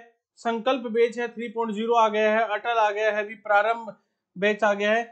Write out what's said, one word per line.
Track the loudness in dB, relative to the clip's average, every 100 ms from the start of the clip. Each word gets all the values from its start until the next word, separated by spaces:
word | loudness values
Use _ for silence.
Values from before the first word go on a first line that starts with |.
| -8 _ _ _
संकल्प | -6 -2 -2 -2 -2
बैच | 0 0 0
है, | -8
थ्री | -8 -10
पॉइंट | -6 -4
ज़ीरो | -4 0 4
आ | 4
गया | 4 2
है, | 2 0
अटल | -4 -2 0
आ | 2
गया | 2 0
है, | 0
अभी | -4 -8
प्रारंभ | 2 2 2 -2 -6 -16 _ _ _ -2
बैच | 0 2
आ | 0
गया | 2 2
है। | 0 -2